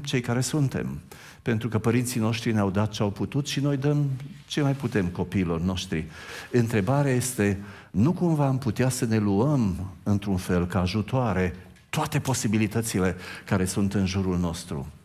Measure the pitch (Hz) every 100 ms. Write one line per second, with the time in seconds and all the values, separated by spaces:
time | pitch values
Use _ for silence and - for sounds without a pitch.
0 | - 127 120 120 123 156 135 - 64 71
1 | - - - - - 110 117 110 117 120
2 | 123 117 110 113 120 110 101 92 107 -
3 | 104 98 101 135 143 - 143 139 147 147
4 | 143 131 143 - - - 139 139 120 -
5 | 87 90 90 104 85 82 90 90 - 80
6 | 80 - - - - 123 113 113 95 139
7 | 139 123 120 - 101 95 - - - 90
8 | 135 180 170 156 139 131 120 98 127 -
9 | 120 110 101 98 135 143 104 85 92 -
10 | - 101 104 92 - 90 87 92 90 110
11 | 98 131 120 92 90 - - - - -
12 | 151 147 - 120 113 110 107 113 113 98
13 | 92 90 - - - 101 92 - 98 104
14 | 92 95 92 87 87 85 - 76 67 -